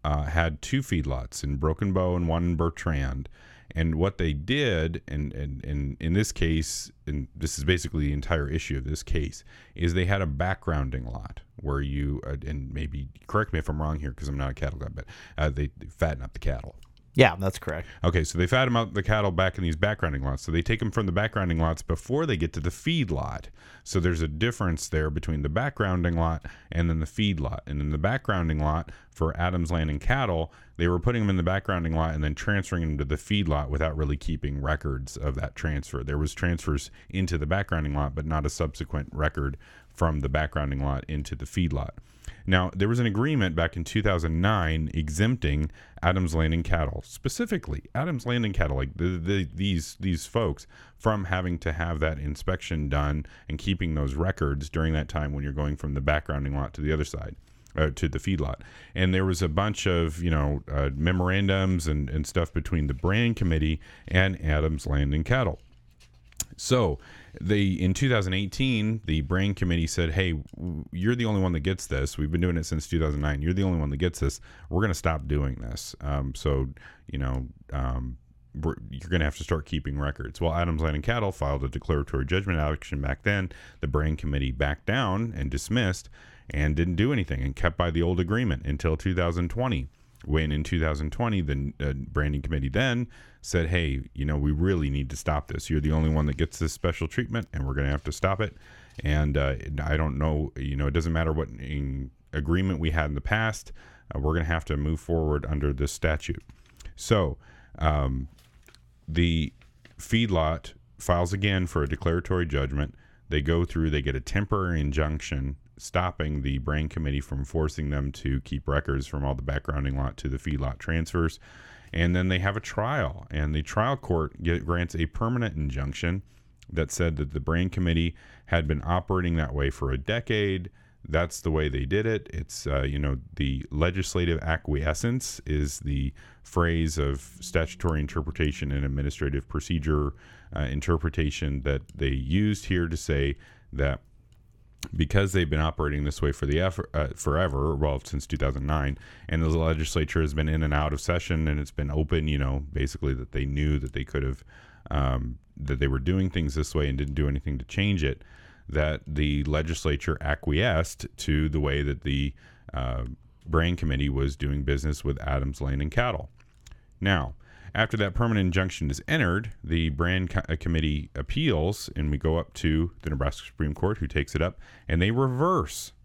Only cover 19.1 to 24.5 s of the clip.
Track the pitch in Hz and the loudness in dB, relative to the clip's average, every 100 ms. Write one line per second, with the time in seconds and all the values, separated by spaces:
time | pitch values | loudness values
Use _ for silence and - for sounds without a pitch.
19.1 | 110 101 87 95 - 87 76 101 107 82 | 2 2 2 2 2 -2 2 0 0 -2
20.1 | 69 67 67 - 82 - 113 113 113 98 | -2 -2 -4 0 0 0 0 0 0 0
21.1 | 87 107 110 92 80 80 80 - 82 - | 0 0 0 0 2 2 0 -4 -4 -2
22.1 | 139 160 92 80 - 82 - 156 165 120 | -2 0 0 -2 -2 -4 -4 -2 0 0
23.1 | 71 71 58 - - - - - 95 85 | -2 -4 -8 -14 -20 -20 -20 -4 0 2
24.1 | 82 80 76 117 | 2 -2 0 -2